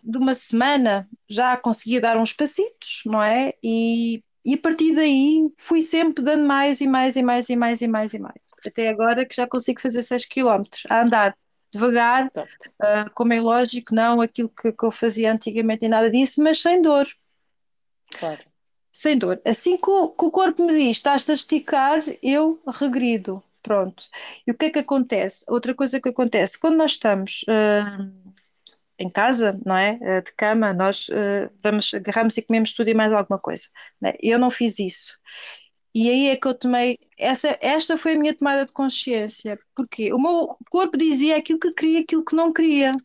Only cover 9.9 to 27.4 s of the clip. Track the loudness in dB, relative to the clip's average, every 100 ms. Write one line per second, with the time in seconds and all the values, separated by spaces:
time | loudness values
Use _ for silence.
9.9 | -4 -2 -4 -4 0 2 2 0 -10 0
10.9 | 2 4 4 2 -2 _ _ _ -2 0
11.9 | 2 4 2 0 -6 -12 -16 -20 _ 0
12.9 | 0 -2 -2 0 2 2 2 0 -4 -2
13.9 | 2 4 2 0 -2 -6 -4 -4 -2 -4
14.9 | 0 -2 0 0 0 -2 -2 -2 -2 0
15.9 | 2 4 4 2 2 2 4 4 4 4
16.9 | 4 2 -4 _ _ _ _ _ _ _
17.9 | _ _ -10 -8 -8 -16 _ _ _ _
18.9 | -4 0 0 0 -2 -2 0 0 0 2
19.9 | 2 0 0 -2 2 0 2 2 2 2
20.9 | 0 0 0 0 -2 0 -4 0 0 2
21.9 | 0 -2 -6 0 2 2 -2 -8 -4 -2
22.9 | 0 0 -2 -4 -10 _ _ -2 0 0
23.9 | -6 -20 -18 -18 -8 -6 0 0 0 0
24.9 | 0 0 -2 -2 -6 -4 -4 -2 -4 -2
25.9 | -2 -4 -2 0 2 0 0 2 2 2
26.9 | 0 0 0 -2 -8